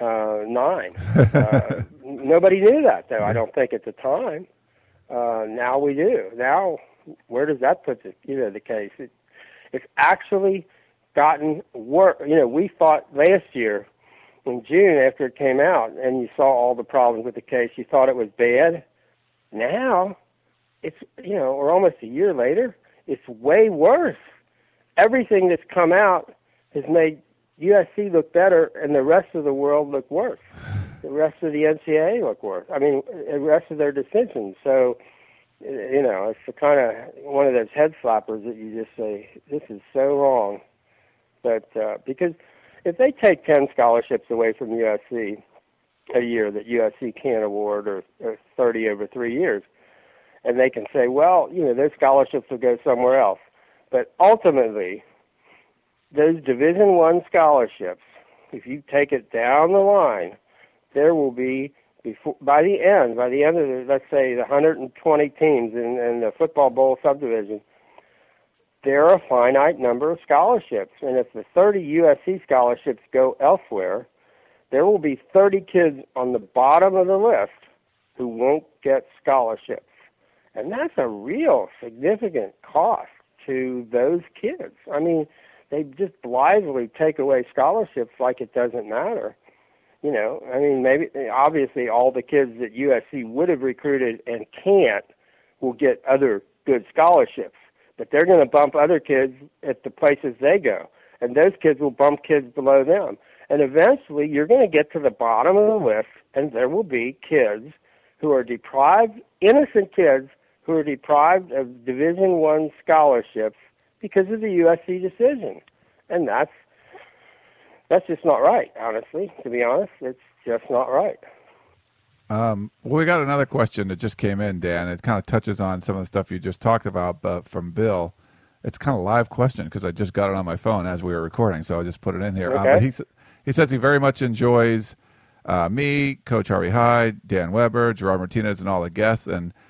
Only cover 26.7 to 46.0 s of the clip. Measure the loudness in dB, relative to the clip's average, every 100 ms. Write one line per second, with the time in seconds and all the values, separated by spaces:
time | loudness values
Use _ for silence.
26.7 | -10 0 2 2 -2 _ _ _ -6 2
27.7 | 2 2 -4 0 0 0 2 4 4 2
28.7 | -4 -2 0 2 2 2 -6 -4 -2 0
29.7 | 0 0 -6 -6 -6 -6 -8 _ -20 -10
30.7 | -10 -10 -14 -10 -2 -2 -2 -6 0 0
31.7 | 0 -2 0 0 -2 -4 -6 -8 -10 -8
32.7 | -2 0 0 -6 -14 -8 -6 0 0 0
33.7 | -2 -2 -2 -2 -2 -2 -6 -10 -8 0
34.7 | 2 0 -2 _ _ _ _ _ _ -14
35.7 | -12 -2 0 0 -2 -6 -8 -14 -2 2
36.7 | 2 0 -4 -14 -18 -6 0 2 0 -2
37.7 | 0 -2 0 -2 -2 -2 -10 -10 -14 -12
38.7 | -12 -12 -10 -10 -10 -14 -20 -12 -12 -12
39.7 | -20 _ -2 0 2 2 2 -2 -6 _
40.7 | _ _ _ _ _ _ _ -4 -4 _
41.7 | -8 -8 -8 -10 -6 -6 -6 _ _ _
42.7 | _ -8 0 0 2 2 2 2 2 2
43.7 | 2 2 2 0 -6 -4 -2 -2 -2 -8
44.7 | -4 -2 -4 -6 -8 -8 -10 _ _ _
45.7 | _ _ _